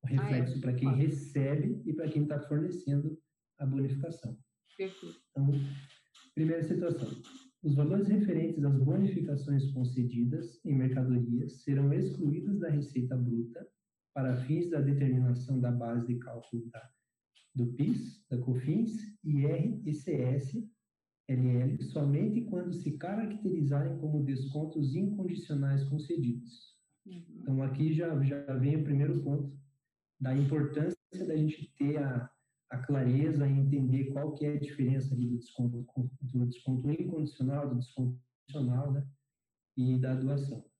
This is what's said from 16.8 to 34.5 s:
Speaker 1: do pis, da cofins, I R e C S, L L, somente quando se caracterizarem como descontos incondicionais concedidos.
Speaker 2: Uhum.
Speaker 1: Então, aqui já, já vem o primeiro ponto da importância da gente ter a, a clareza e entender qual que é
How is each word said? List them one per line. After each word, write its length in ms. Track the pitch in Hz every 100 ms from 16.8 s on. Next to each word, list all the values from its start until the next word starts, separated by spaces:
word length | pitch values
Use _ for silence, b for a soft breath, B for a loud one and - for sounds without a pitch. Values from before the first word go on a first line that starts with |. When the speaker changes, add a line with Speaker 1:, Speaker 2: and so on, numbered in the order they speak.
| - _ _ _ _ _ _ -
Speaker 1:
do 180 | 120
pis, 540 | - 147 247 - - _
da 80 | 123
cofins, 800 | 123 127 139 175 226 - - -
I 220 | 156 143 143
R 360 | 160 208 196 -
e 80 |
C 180 | 151 -
S, 560 | 143 123 131 - 226 220 _ _ _ _ _ _
L 180 | 127 127
L, 340 | 123 131 -
somente 580 | - 156 143 147 208 214
quando 320 | 233 180 180
se 240 | - - -
caracterizarem 1000 | 170 208 220 - 185 160 139 143 139 139
como 280 | 156 151 135
descontos 680 | 131 135 143 156 165 139
incondicionais 920 | 151 202 208 180 175 - 143 139 139 139
concedidos. 920 | 147 - 165 127 117 - - - _ _ _ -
Speaker 2:
Uhum. 180 | 180 170 -
Speaker 1:
Então, 220 | - 135
aqui 300 | 135 139 156
já, 280 | 156 170 143
já 220 | 139 - - 131
vem 180 | 135 156
o 80 |
primeiro 400 | 147 139 143 139
ponto 340 | 135 147 - - - _ _ _ _ _
da 180 | 131 135
importância 600 | 139 151 143 147 160 170 _
da 220 | 185 175 156
gente 380 | 156 156 - _
ter 220 | 143 151
a, 320 | 139 123 123 _ _ _ _
a 80 | 127
clareza 680 | - 139 123 131 156 151 139
e 40 |
entender 540 | 139 139 139 127 131 135
qual 220 | 139 147
que 120 | -
é 80 | 147